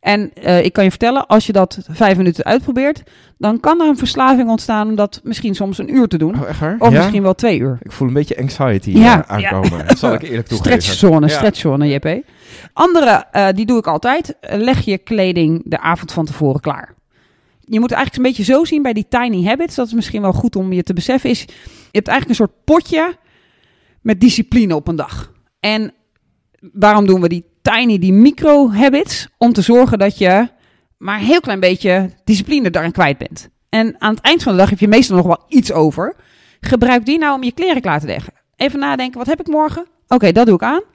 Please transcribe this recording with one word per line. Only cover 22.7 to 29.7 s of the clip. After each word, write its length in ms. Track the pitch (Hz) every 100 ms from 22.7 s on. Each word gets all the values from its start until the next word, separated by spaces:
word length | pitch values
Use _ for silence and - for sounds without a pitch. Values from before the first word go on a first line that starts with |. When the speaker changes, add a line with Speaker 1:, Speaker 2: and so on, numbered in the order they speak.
| 320 - 320 330 349 _ _ _ _ _ _ _ _
Speaker 1:
met 200 | 226 208
discipline 540 | 233 - 220 240 208
op 140 | 156 143
een 80 | 165
dag. 360 | 139 - - _ _ _
En 320 | 202 214 214 _ _ _ _ _ _ _ 190
waarom 340 | 202 208 208 202
doen 140 | 185
we 80 | 170
die 160 | 170 - _
tiny, 360 | - 226 240 208
die 140 | 185
micro-habits? 1160 | 190 247 - 311 294 269 202 277 277 392 - - _
Om 140 | 240
te 80 | 233
zorgen 360 | 185